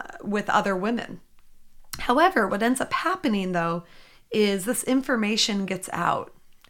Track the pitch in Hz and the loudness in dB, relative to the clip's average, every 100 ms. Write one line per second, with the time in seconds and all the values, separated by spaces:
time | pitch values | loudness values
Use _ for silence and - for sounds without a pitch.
0 | - - - 208 202 - 202 190 208 233 | -12 -10 -4 -2 2 2 2 0 0 -2
1 | - - - - - - - - - - | -6 -12 -18 -20 -20 -20 -20 -20 -14 -4
2 | - 247 359 - 196 202 226 254 - - | 2 4 4 4 0 2 0 0 0 -2
3 | 330 370 285 208 185 175 165 175 - - | -2 0 0 0 0 0 0 -2 -8 -18
4 | - - _ 214 208 196 190 247 - 262 | -20 -20 _ 2 2 2 -2 -2 2 0
5 | 262 240 208 214 - 202 190 185 - - | 2 0 2 0 0 0 -2 -6 -6 -2
6 | 170 - - - - - - | 0 0 -4 -16 -20 -20 -20